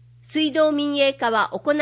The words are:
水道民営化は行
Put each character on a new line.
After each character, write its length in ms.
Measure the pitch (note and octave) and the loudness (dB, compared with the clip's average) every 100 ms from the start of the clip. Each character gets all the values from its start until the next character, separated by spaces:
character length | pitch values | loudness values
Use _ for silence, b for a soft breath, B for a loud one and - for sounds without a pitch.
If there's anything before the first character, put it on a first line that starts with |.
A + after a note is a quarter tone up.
| b - | b -20
水 300 | - D#4 D#4 | -8 -4 -2
道 200 | D#4 D#4 | 2 2
民 240 | D4 D4 C#4+ | 2 -2 0
営 160 | C#4 | 0
化 180 | C4+ A#3+ | 0 -2
は 180 | A3 F#3+ | 0 -2
行 220 | G3 D4 D4 | -4 -2 0